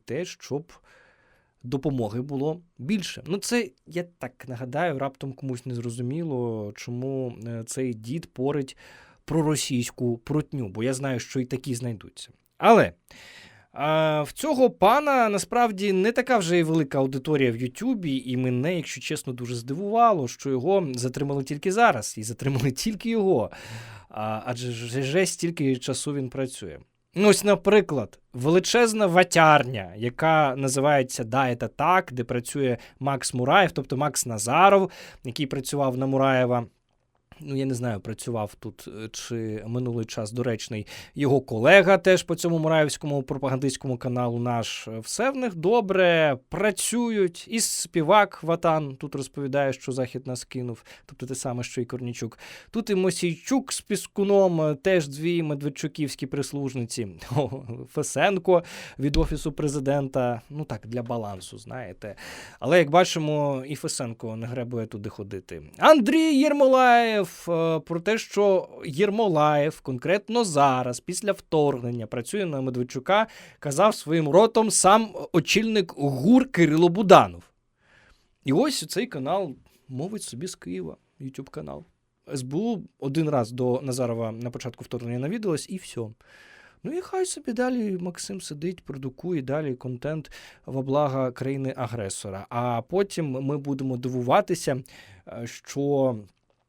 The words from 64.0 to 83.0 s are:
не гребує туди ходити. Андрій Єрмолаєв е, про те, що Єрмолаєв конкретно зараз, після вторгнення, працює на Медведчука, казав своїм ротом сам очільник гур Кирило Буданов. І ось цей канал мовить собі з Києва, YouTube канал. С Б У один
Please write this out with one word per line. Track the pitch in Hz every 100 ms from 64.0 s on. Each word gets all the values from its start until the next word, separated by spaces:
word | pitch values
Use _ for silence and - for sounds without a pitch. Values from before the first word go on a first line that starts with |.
| 123 117 113 110
не | 117
гребує | 123 120 117 110
туди | 110 104
ходити. | - 101 98 - 82 - -
Андрій | 247 311 214 320 320 269
Єрмолаєв | 294 285 269 262 254 240 233 214 180 - -
е, | 170 165 160
про | 160 170
те, | 175 220
що | - 202 202 185 - - -
Єрмолаєв | 139 208 202 214 156 151 147 147 -
конкретно | - 127 - 202 - 233 214
зараз, | 143 143 127 123 120
після | - 180 202
вторгнення, | - - 156 147 131 120 120 107
працює | 123 120 208 185
на | 139
Медведчука, | 131 123 123 135 123 202 220 - - _
казав | 147 139 208 202
своїм | 147 165 151
ротом | 165 220 226 220
сам | - 185 220 220 - -
очільник | 175 - 214 220 214 175 -
гур | 139 131 156 254 262
Кирило | 175 165 151 175
Буданов. | 180 196 170 101 85 - _ _ _ _ _ _ _ _ _ 139
І |
ось | 147 294 269 156
цей | 180 240
канал | 147 131 190 175 123 _ _ -
мовить | 127 175 214
собі | - 120 -
з | -
Києва, | 175 185 165 - _ _
YouTube | 135 131 135
канал. | - 160 147 165 _ _ _ -
С | 143
Б | 127 147
У | 226 208 -
один | _